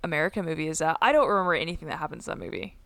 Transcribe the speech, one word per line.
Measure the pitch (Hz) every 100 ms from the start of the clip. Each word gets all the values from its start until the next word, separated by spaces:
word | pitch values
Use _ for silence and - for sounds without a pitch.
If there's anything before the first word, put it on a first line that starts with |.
America | 165 151 170 208
movie | 165 160 156
is | 156
that. | 160 165
I | 233
don't | 302 254
remember | 202 180
anything | 165 165 175 156
that | 151
happens | 151 - -
in | -
that |
movie. | 90 - - -